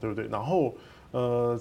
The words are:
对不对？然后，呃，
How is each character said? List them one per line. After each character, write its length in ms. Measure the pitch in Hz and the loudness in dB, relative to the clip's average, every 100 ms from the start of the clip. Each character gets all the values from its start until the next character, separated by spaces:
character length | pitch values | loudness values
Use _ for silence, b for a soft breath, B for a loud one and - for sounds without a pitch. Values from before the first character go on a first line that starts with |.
对 100 | 110 | -4
不 40 | |
对？ 120 | 107 110 | -4 -4
然 180 | 110 | -2
后， 300 | 120 185 135 B B B B | 2 2 2 B B B B
呃， 460 | 127 123 120 120 117 | -2 0 2 2 0